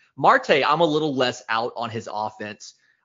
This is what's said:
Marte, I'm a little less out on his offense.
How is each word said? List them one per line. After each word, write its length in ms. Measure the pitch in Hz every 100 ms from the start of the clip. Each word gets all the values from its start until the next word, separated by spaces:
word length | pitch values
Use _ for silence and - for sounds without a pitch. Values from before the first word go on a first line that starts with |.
| _ -
Marte, 340 | 160 262 262
I'm 300 | 156 123 156
a 60 | 170
little 280 | 151 156
less 280 | 131 123 123 -
out 240 | 113 120 -
on 140 | 117
his 180 | 113 -
offense. 640 | 104 107 - 104 107 - _ _ _